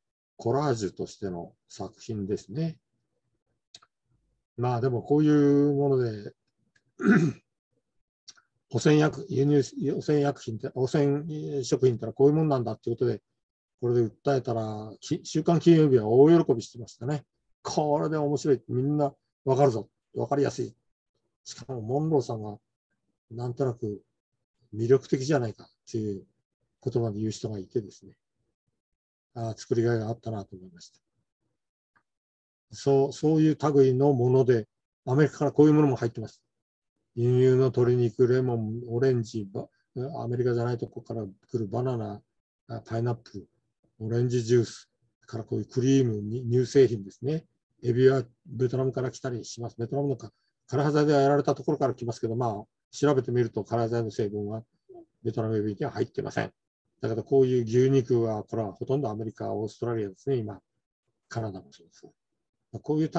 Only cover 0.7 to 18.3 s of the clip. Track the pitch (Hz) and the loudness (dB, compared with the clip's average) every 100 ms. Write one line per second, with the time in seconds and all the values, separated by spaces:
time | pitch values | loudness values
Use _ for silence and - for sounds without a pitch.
0.7 | 117 95 - - - 98 87 80 _ _ | -2 -4 -6 -12 -8 -8 -8 -12 _ _
1.7 | - 98 - - 107 95 98 - 127 165 | -14 -14 -14 -10 -8 -6 -6 -6 -6 -6
2.7 | - _ _ _ _ _ _ _ _ _ | -8 _ _ _ _ _ _ _ _ _
3.7 | - _ _ _ _ _ _ _ - 120 | -20 _ _ _ _ _ _ _ -4 -2
4.7 | 120 131 117 - 147 151 147 143 143 147 | 0 0 -2 0 2 4 4 4 4 2
5.7 | 143 143 131 120 107 104 - _ _ _ | 2 0 0 0 -4 -12 -18 _ _ _
6.7 | _ _ - 269 196 160 - _ _ _ | _ _ -2 4 4 2 -4 _ _ _
7.7 | _ _ _ _ _ - - _ _ _ | _ _ _ _ _ -20 -20 _ _ _
8.7 | 127 156 151 151 - - 131 143 147 131 | 0 4 4 4 0 -4 0 2 2 2
9.7 | 285 143 - - 147 143 139 - 113 131 | -2 -4 -2 0 0 0 -2 -8 -8 -8
10.7 | 131 131 156 143 143 160 151 156 143 123 | -4 0 2 2 0 -4 -10 -8 -6 -2
11.7 | 151 127 113 110 - 139 151 156 131 110 | 2 2 2 -4 2 4 4 2 0 -2
12.7 | 107 - 117 123 107 _ _ _ _ _ | -6 -6 -2 -2 -4 _ _ _ _ _
13.7 | - 123 120 110 - 143 135 120 113 110 | -6 0 0 0 -2 -2 -2 -2 -4 -4
14.7 | 107 107 - - - - 160 170 165 170 | -8 -12 -12 -8 -6 -4 -4 0 4 6
15.7 | 160 151 127 107 120 147 170 165 117 - | 8 8 4 6 8 8 8 6 0 -4
16.7 | 120 113 - 123 147 - _ _ _ - | -14 -18 -10 -6 -6 -8 _ _ _ -8
17.7 | - 151 147 160 156 147 | -2 0 0 0 -2 -2